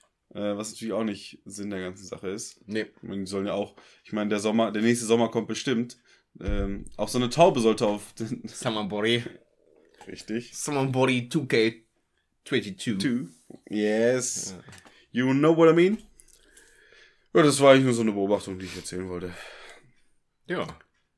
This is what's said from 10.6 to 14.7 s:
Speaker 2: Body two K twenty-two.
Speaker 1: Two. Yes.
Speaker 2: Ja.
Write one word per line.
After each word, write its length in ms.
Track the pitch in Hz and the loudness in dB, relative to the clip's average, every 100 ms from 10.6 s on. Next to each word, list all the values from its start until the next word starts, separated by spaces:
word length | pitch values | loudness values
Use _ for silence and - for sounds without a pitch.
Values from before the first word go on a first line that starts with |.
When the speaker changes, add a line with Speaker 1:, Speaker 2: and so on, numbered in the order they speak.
| - 143 135 | -6 -2 0
Speaker 2:
Body 420 | 127 131 127 120 | 2 2 2 -2
two 160 | 165 131 | -4 0
K 400 | 123 113 117 _ _ _ _ _ _ | 2 2 0 _ _ _ _ _ _
twenty-two. 520 | - 131 101 92 - 101 | -4 -4 -4 -6 -6 -2
Speaker 1:
Two. 300 | 113 120 170 - - - - | -2 -2 -6 -14 -20 -20 -8
Yes. 840 | 107 104 107 117 127 120 - - 92 | -2 0 2 2 2 -2 -6 -10 -14
Speaker 2:
Ja. 60 | - | -18